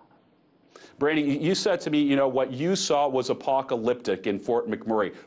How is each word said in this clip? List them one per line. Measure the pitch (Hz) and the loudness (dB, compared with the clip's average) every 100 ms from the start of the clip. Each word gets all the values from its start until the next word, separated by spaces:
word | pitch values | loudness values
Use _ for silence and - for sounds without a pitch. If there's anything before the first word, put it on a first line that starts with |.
| - _ _ _ _ _ _ - - - | -20 _ _ _ _ _ _ -20 -20 -2
Brandy, | 143 156 | 0 2
y-, | 143 143 | 0 0
you | 160 | 0
said | 190 214 175 | 0 0 0
to | 160 | 0
me, | 151 | 0
you | 143 139 | 2 2
know, | 135 | 2
what | 127 131 | 2 0
you | 127 170 | -2 -2
saw | 190 - 147 143 | 0 0 2 2
was | 131 123 | 0 0
apocalyptic | 117 - 135 131 123 113 123 107 92 110 | -2 0 0 0 -2 0 -2 -2 -2 -2
in | 98 | -4
Fort | - 117 113 | 0 -2 0
McMurray. | 104 110 110 92 - | -4 0 0 0 -4